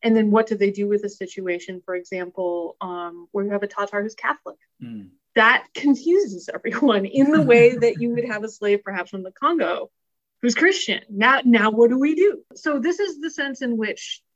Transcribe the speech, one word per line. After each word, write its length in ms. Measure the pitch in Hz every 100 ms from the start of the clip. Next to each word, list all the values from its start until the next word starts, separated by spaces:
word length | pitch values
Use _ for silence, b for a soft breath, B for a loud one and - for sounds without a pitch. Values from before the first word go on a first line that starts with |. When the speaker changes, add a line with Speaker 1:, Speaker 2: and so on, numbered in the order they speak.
Speaker 1:
And 120 | 226 226
then 160 | 214
what 160 | 214 220
do 80 | 208
they 160 | 202
do 160 | 202 202
with 160 | 208
a 60 | 208
situation, 720 | - 185 - 185 175 175 185 -
for 80 | 180
example, 800 | 175 185 180 180 180 175 170 -
um, 460 | 190 180 175 170 170
where 140 | 202 202
you 60 |
have 100 | 202
a 60 | 202
Tatar 340 | 202 202 208
who's 140 | 208 220
Catholic? 420 | - - - - _ _
Speaker 2:
Mm. 260 | 120 110 98 _ _ -
Speaker 1:
That 320 | 220 254 - -
confuses 720 | 285 254 330 359 359 185 -
everyone 520 | - - 226 277 208 196
in 260 | 277 277
the 120 | 311
way 340 | 262 233 240 247
that 240 | 233 -
you 80 | 233 233
would 100 | 240
have 180 | 214
a 60 | 220
slave 340 | - 208 202
perhaps 280 | 202 190 175
from 100 | 196
the 80 | 190
Congo 600 | - 277 339 185 175 - _ _ _ _ _
who's 140 | 240 233
Christian. 460 | 339 381 - 190 _
Now, 340 | 202 226 269 254
now 240 | 233 214
what 220 | 214 233
do 80 | 254
we 160 | 277 311
do? 260 | 392 - _ -
So 240 | 311 285
this 200 | 254 359
is 220 | 403 302
the 80 | 320
sense 320 | 320 277 269
in 160 | 262 226
which 460 | 214 - - - _